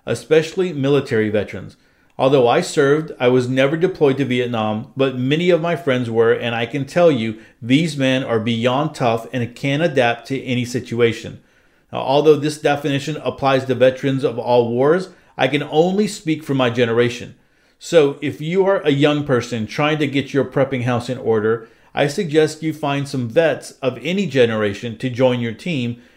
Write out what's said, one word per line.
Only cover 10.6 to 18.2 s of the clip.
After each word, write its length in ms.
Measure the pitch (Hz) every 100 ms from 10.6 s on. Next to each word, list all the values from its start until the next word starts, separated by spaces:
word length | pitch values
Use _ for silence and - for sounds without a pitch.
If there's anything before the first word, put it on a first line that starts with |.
situation. 800 | 120 123 - 117 117 110 101 - _ _ _ _ _
Now, 60 | 123
although 340 | 120 143 156
this 260 | 147 143 -
definition 560 | 147 143 151 139 156 151
applies 460 | 127 - 135 131 117
to 80 | 120
veterans 480 | 131 127 143 135
of 120 | 131 117
all 320 | 113 120 117
wars, 420 | 120 139 180 185 - _ -
I 100 | 131
can 160 | 147
only 460 | 143 151 180 190 214
speak 340 | - 156 156
for 100 | -
my 160 | 135 123
generation. 680 | 117 117 117 120 - 92 - _ _ _ _
So 400 | - 165 143 139